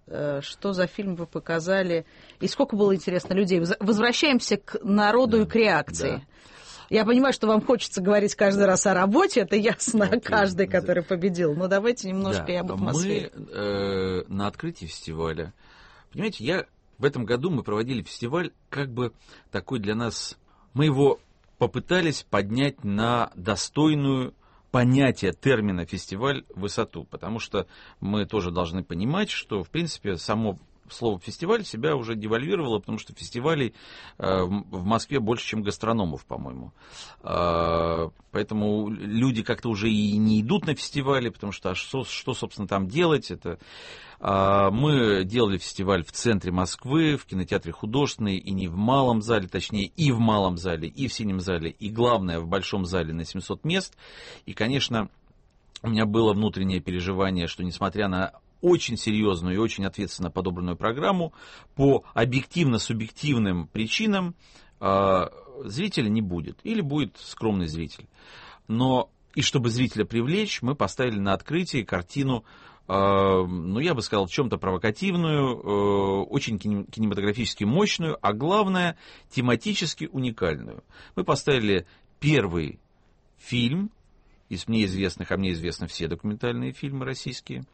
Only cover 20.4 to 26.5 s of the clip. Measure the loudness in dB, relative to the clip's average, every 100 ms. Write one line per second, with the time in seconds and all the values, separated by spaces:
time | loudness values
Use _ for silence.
20.4 | _ _ _ 2 2 6 4 2 _ _
21.4 | _ -2 -2 -2 0 2 2 -2 0 0
22.4 | 0 0 0 -2 -2 0 2 2 0 -4
23.4 | -2 -2 -2 2 4 4 2 0 -2 -10
24.4 | _ _ _ 4 6 6 6 4 0 2
25.4 | 2 4 2 0 -4 -6 -8 -4 -2 -2
26.4 | -6